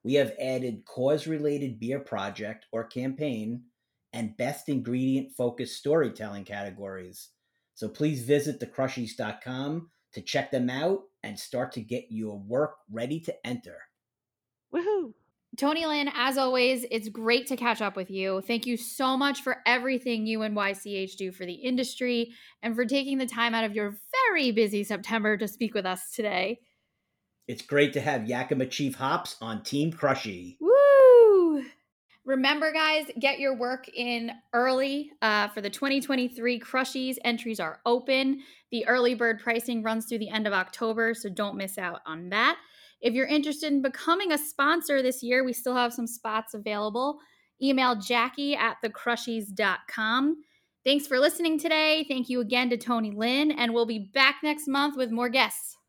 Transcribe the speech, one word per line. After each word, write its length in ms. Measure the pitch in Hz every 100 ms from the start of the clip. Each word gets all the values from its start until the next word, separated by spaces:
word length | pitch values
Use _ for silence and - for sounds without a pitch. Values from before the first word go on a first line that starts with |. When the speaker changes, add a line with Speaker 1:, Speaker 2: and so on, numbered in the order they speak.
Speaker 1:
we 80 | 117
have 220 | 143 120 123
added 460 | 131 131 127 107
cause-related 960 | - - 131 151 151 156 147 143 139 110
beer 180 | 117 135
project 680 | - 104 98 98 107 110 _
or 140 | 113
campaign 760 | 113 127 131 135 151 113 107 123 - _ _ _ _
and 240 | 117 110 -
best 320 | 127 143 -
ingredient 640 | 135 113 127 131 131 -
focused 460 | - 123 117 117 -
storytelling 680 | 143 160 127 - 107 101
categories. 880 | 95 101 101 92 98 95 92 90 - _ _ _ _
So 140 | - 107
please 360 | - 151 139
visit 360 | 117 147 143 131
the 60 | 117
crushies 500 | - 131 123 110 -
dot 240 | 107 107
com 460 | 123 127 143 165 165 _ _
to 80 | -
check 300 | - 143 135
them 180 | 135 123
out 360 | 131 165 196 - _
and 180 | 104 101
start 320 | - 123 127
to 80 | -
get 280 | 107 123 -
your 280 | 110 110 104
work 360 | 98 123 196 - _
ready 300 | 110 123 165
to 260 | 165 - 120
enter. 320 | 120 - 85 - _ _ _ _ _ _ _ _
Speaker 2:
Woohoo! 440 | 349 359 415 277 - _ _ _ -
Speaker 3:
Tony 300 | 285 311 320
Lynn, 240 | 294 285
as 220 | 220 254 269
always, 480 | 262 254 247 254 240
it's 180 | 226 214
great 380 | 214 220 240 254
to 100 | 254
catch 240 | 240 226
up 160 | 208 196
with 140 | 180
you. 320 | 190 190 190
Thank 240 | 190 233 240
you 100 | 233
so 400 | - - 262 262
much 240 | 277 269
for 220 | 262 -
everything 640 | 233 247 254 254 254 226 214
you 160 | 220
and 120 | 214
Y 200 | 208 196
C 200 | 196 202
H 220 | 196 190 -
do 160 | 190
for 140 | 185 180
the 80 |
industry 800 | 175 254 254 254 - 247 240 233 - - _
and 140 | 226 226
for 80 |
taking 320 | 226 277 269 269
the 80 |
time 300 | 247 226 233
out 100 | 226
of 100 | 220
your 220 | 208 208 208 - 523 494
very 260 | 349 262
busy 320 | 214 214 202
September 540 | 202 202 - 226 214 208
to 100 | 208
speak 240 | - 220
with 140 | 214 185
us 240 | 185 -
today. 460 | - 208 185 185 240 _ _ _ _ _ _ _ _ -
Speaker 1:
It's 160 | 120
great 320 | - 143 147
to 80 | 147
have 260 | 135 135 110
Yakima 380 | 123 131 139 131
Chief 280 | - 139 131
Hops 400 | 135 170 - -
on 220 | 113 107
Team 280 | - 143 156
Crushy. 680 | 160 143 - 113 90 90 -
Speaker 3:
Woo! 1040 | 320 539 571 554 523 480 453 392 339 294 247 _ _ _ _ _ -
Remember, 440 | 269 269 294 311
guys, 360 | 311 311 311 302 240
get 220 | 269 269
your 160 | 269 254
work 320 | 247 254 262
in 440 | - 240 240 233 226 _
early, 600 | 240 254 262 277 285 294 -
uh, 260 | 220 208 208
for 140 | 214
the 80 | 202
twenty 320 | - 277 269
twenty-three 580 | 262 262 247 247 233 240
Crushies. 560 | - 262 254 262 262 254
Entries 340 | 247 233 233 208
are 220 | 160 - 240
open. 560 | 247 254 262 269 269 - - _
The 160 | 233 214
early 280 | 247 240
bird 260 | 233 233 220
pricing 420 | 233 233 233 233
runs 220 | 220 226
through 140 | 220 233
the 100 | 208
end 180 | 214 214
of 60 |
October, 600 | 196 - - 226 226 226
so 160 | 226 208
don't 260 | 185 202 196
miss 220 | 190 202
out 220 | 180 170
on 240 | - 160 180
that. 300 | 202 254 339 - - - _
If 140 | 233
you're 120 | 233 262
interested 460 | 302 294 294 311
in 80 | 285
becoming 520 | 262 - - 349 392
a 60 | 294
sponsor 640 | 302 - 285 339 320 277
this 200 | 254 254
year, 220 | 240 247
we 80 | 262
still 240 | 233 254 247
have 160 | 240
some 140 | 240 233
spots 440 | - 226 220 220
available. 680 | 220 214 208 214 220 269 302 _ _ _ _
Email 320 | 269 262 254
Jackie 600 | 233 196 240 247 254 285 277
at 220 | 226 220
the 80 | 220
crushies 640 | - 240 233 - 226 202
dot 240 | 190 208 180 -
com. 540 | - 220 247 285 320 - _ _ _
Thanks 220 | 254 285 285
for 140 | 254
listening 400 | 294 339 330 311
today. 440 | 320 311 311 311 302
Thank 200 | 262 247
you 120 | 247
again 300 | 214 247 254
to 60 | 240
Tony 360 | 240 233 220
Lynn, 400 | 202 226 269 311
and 200 | 294 233
we'll 140 | 233 233
be 240 | 220 196
back 260 | 269 269 277
next 240 | 302 294 294
month 300 | 277 294 277
with 160 | 247
more 160 | 226 240
guests. 480 | 262 214 - - -